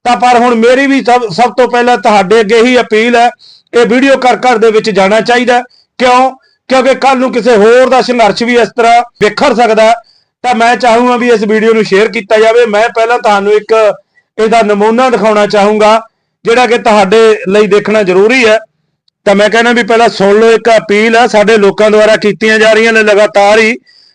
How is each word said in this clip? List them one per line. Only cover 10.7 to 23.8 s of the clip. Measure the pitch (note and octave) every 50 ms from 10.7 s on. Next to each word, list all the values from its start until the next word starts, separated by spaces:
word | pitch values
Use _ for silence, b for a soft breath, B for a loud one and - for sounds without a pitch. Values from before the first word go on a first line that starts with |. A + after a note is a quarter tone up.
| A#3+
ਚਾਹੂੰਗਾ | - B3+ A#3+ A3 A#3 B3 B3 B3
ਵੀ | A#3+ A#3+ B3
ਇਸ | A#3+ G#3
ਵੀਡੀਓ | G#3+ G3+ A3 A3 G#3 A3+
ਨੂੰ | A3+ A3 G#3
ਸ਼ੇਅਰ | - F#3+ F#3+ A3 A3+
ਕੀਤਾ | F#3+ A#3 A3 - A3+ G#3+
ਜਾਵੇ। | A3 A3+ A3+ A#3+ A#3+
ਮੈਂ | A3 G3+ G#3 A3+ A#3+
ਪਹਿਲਾਂ | G#3+ A#3 A3+ A3+ A#3+ A#3+
ਤੁਹਾਨੂੰ | - A3 G#3 G3+ G3 G3+
ਇੱਕ | G#3 G#3 G#3 - A3 A3 A3 G#3 F#3 - _ _ _ _ _ _ _ -
ਇਹਦਾ | A3 A3 A3+ A#3
ਨਮੂਨਾ | A3 G#3 G#3 G3+ G#3 A3 A3+ A#3+ C4 C4
ਦਿਖਾਉਣਾ | A3+ G3+ G3 A3 G#3+ G#3 G#3
ਚਾਹੂੰਗਾ | G3+ G3+ G#3 G3 G#3 G#3+ G#3+ G#3+ G#3+ A3 A3+ A3+ _ _ _ _ _ _ _ -
ਜਿਹੜਾ | F#3+ A#3 B3 B3+
ਕਿ | A3 A#3 A#3
ਤੁਹਾਡੇ | F#3+ A#3+ G#3 G#3+ G3 F#3 G#3 A3+ A3+ A3 G#3+ G3+ - F#3
ਲਈ | G3 G#3 G#3+
ਦੇਖਣਾ | G3+ G3 G#3 G#3 G3+ G#3+ A3
ਜ਼ਰੂਰੀ | G#3 F3 F#3 F#3 G3+ A3 B3+ C4 A#3+
ਹੈ। | A3 G#3+ A3 - _ _ _ _ _ _ _ _ _ _ _ -
ਤਾਂ | G3+ G3
ਮੈਂ | G3 G#3 G#3+
ਕਹਿੰਦਾ | G#3+ A3+ A#3 A#3+
ਵੀ | A#3+ A#3+
ਪਹਿਲਾਂ | A#3 G3+ A#3 A3+ A#3+ A3
ਸੁਣ | - - F#3+ G3 G3+ G#3+
ਲਓ, | A3+ A3+
ਇੱਕ | A3+ G#3+ - A#3
ਅਪੀਲ | A3+ G#3+ - - G3+ G#3 A3 A#3 A3+
ਆ | A3+ B3
ਸਾਡੇ | A3 A3 G#3+ G#3 G3+ A3+
ਲੋਕਾਂ | G#3+ G3+ G3 F3+ - G#3+ G#3+
ਦੁਆਰਾ | G#3 G#3+ G#3+ G#3+ A3
ਕੀਤੀਆਂ | G#3 - G#3 F#3+ D#3+ A3+ A3 A3 A3
ਜਾ | G#3+ A3
ਰਹੀਆਂ | A3 G#3+ A3+ A3+
ਨੇ | A3 A3
ਲਗਾਤਾਰ | G#3+ G#3+ G#3 G3 G#3+ G#3 G#3 G3+ G3+ G3+ G#3+ A3+
ਹੀ, | A3 G#3+ A#3+ -